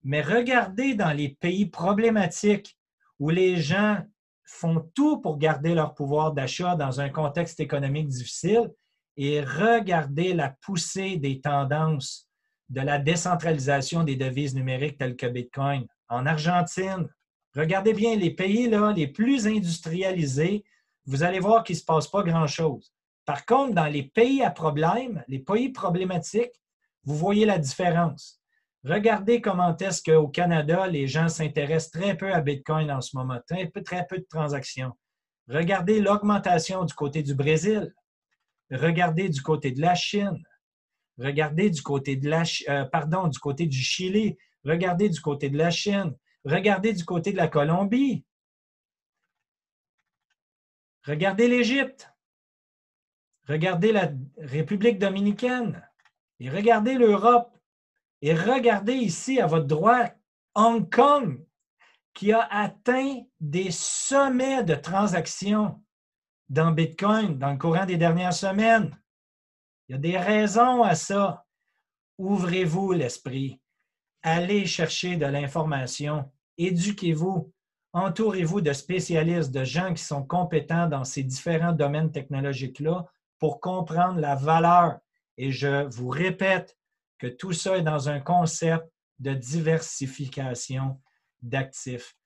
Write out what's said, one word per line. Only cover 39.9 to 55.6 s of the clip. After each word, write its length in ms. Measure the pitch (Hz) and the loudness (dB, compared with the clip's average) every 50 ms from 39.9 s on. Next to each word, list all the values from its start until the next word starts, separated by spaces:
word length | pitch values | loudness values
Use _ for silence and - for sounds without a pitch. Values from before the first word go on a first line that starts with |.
| 180 | 2
Chine. 420 | 175 - - - 208 202 196 165 - - _ _ _ _ _ _ _ _ _ _ _ _ _ _ | 2 0 -2 -2 -2 -2 -2 -4 -8 -10 _ _ _ _ _ _ _ _ _ _ _ _ _ _
Regardez 540 | - 120 139 143 151 156 151 151 165 202 208 | -6 -6 -2 0 0 0 0 0 2 2 2
du 100 | 165 147 | 0 -2
côté 340 | - - 139 139 135 139 139 | -4 -2 -2 -2 -2 -2 -4
de 140 | 135 139 147 | -2 0 0
la 160 | 156 165 170 | 0 0 0
Ch-, 200 | 165 - - - 151 | -2 -4 -6 -4 -2
euh, 160 | 143 139 139 | -2 -2 -2
pardon, 420 | 139 - 165 147 156 165 190 185 | -2 -2 -2 -2 0 -2 0 0
du 120 | 165 127 - | -2 -4 -4
côté 260 | - 143 139 135 170 | -6 -6 -4 -2 -2
du 160 | 156 135 131 | -2 -2 -2
Chili. 560 | 123 - - - 185 185 190 214 220 202 - _ _ _ _ _ _ | -2 -4 -4 -4 -4 0 0 2 0 0 -4 _ _ _ _ _ _
Regardez 460 | 139 160 170 185 180 180 170 208 208 | -2 0 0 0 0 2 2 0 0
du 100 | 165 135 | 0 -2
côté 300 | - 151 143 139 147 139 | -4 -4 -4 -2 -4 -4
de 80 | 139 | 0
la 140 | 147 160 175 | 0 0 0
Chine. 440 | 170 - - 208 202 196 190 160 131 _ _ _ _ _ _ | 0 -2 -2 -2 -2 -2 -2 -4 -6 _ _ _ _ _ _
Regardez 500 | 139 151 190 190 208 202 185 190 226 208 | -2 -2 2 2 2 2 2 2 0 -2
du 120 | 175 165 | -2 -4
côté 260 | - 180 170 165 196 | -4 -4 -2 -2 -2
de 60 | 190 | 0
la 100 | 185 165 | 0 0
Colombie. 760 | 160 - 151 143 156 165 185 202 196 226 254 277 269 208 - - _ _ _ _ _ _ _ _ _ _ _ _ _ _ _ _ _ _ _ _ _ _ _ _ _ _ _ _ _ _ _ _ _ _ _ _ _ _ _ _ _ _ _ _ _ _ _ _ _ _ _ _ _ _ _ _ | 2 2 0 2 2 2 2 2 0 2 2 2 0 0 -4 -8 _ _ _ _ _ _ _ _ _ _ _ _ _ _ _ _ _ _ _ _ _ _ _ _ _ _ _ _ _ _ _ _ _ _ _ _ _ _ _ _ _ _ _ _ _ _ _ _ _ _ _ _ _ _ _ _
Regardez 420 | 139 151 151 185 196 190 202 240 | -6 -4 0 0 0 2 4 4
l'Égypte. 640 | 240 240 247 233 214 262 277 269 269 - - - - _ _ _ _ _ _ _ _ _ _ _ _ _ _ _ _ _ _ _ _ _ _ _ _ _ _ _ | 4 4 4 2 2 2 0 -2 -4 -8 -18 -20 -20 _ _ _ _ _ _ _ _ _ _ _ _ _ _ _ _ _ _ _ _ _ _ _ _ _ _ _
Regardez 440 | - 147 156 165 185 180 165 185 220 | -4 -2 0 0 0 0 2 2 4
la 200 | 220 202 180 151 147 131 131 - _ | 4 2 0 0 -4 -8 -12 -14 _
République 600 | - - 120 127 151 156 156 208 196 202 240 233 185 | -16 -12 -6 -4 -4 -2 -2 -2 2 2 2 2 2
dominicaine. 840 | 202 196 190 196 202 208 202 202 247 247 254 254 | 0 -2 0 0 0 0 0 0 -2 -2 -2 -2